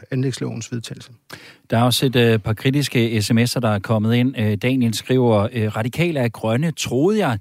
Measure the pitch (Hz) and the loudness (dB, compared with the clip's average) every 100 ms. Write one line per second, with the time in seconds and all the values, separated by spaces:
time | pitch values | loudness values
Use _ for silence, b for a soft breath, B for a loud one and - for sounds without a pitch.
0 | - 127 131 - 127 120 - 117 - 104 | -6 -4 -2 -4 -8 -8 -8 -10 -10 -14
1 | - - _ B B B - 113 127 - | -18 -20 _ B B B -4 2 2 2
2 | 135 123 117 113 113 107 135 143 135 127 | 2 4 4 4 0 -2 0 0 0 0
3 | 113 113 101 117 120 131 117 101 - 110 | 0 0 2 2 2 0 0 -2 0 0
4 | 110 120 127 127 107 101 123 131 117 107 | 2 2 2 0 -2 0 0 2 0 -2
5 | - 131 120 107 104 120 107 110 117 151 | 0 2 4 4 2 -2 -2 -2 -4 -2
6 | 175 143 120 - 110 120 165 - - 123 | -2 0 -4 -4 -2 0 -2 -4 -4 0
7 | 175 214 156 104 | 2 2 0 -4